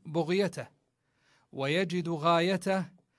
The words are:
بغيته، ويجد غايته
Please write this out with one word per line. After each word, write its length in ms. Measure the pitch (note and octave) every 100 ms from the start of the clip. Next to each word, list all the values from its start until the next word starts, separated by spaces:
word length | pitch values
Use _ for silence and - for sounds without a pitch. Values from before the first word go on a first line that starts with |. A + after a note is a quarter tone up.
| E3+
بغيته، 640 | D#3+ D#3 F#3 F#3+ D3 A#2 _ _ _ _ _ _ _ _
ويجد 580 | C3 C3+ E3 F#3 F3+ E3+
غايته 840 | D#3+ E3 E3+ F3 F#3 F#3+ F#3+ F3 - _